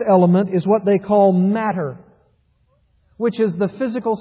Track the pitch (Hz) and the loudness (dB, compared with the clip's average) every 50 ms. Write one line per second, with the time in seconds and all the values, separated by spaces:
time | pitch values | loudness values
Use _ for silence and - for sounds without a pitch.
0 | - 220 196 185 180 175 175 185 202 185 190 180 - 190 208 220 202 202 202 190 | 0 2 4 4 4 4 4 2 2 0 -2 -2 0 0 0 0 2 0 0 0
1 | 196 - 208 208 196 196 185 180 185 190 208 226 220 214 226 180 160 139 120 - | 0 0 2 4 4 4 4 2 0 0 0 -2 -4 -4 -4 -4 -6 -8 -10 -12
2 | - _ _ _ _ _ _ _ _ _ _ _ _ _ _ _ _ _ _ _ | -18 _ _ _ _ _ _ _ _ _ _ _ _ _ _ _ _ _ _ _
3 | _ _ _ - 220 233 220 233 220 208 165 170 202 185 - - 269 254 220 247 | _ _ _ -4 -4 -2 0 0 -2 -2 -2 -2 -4 -4 -4 -4 -6 -6 -6 -6
4 | 202 226 220 214 | -4 -4 -4 -4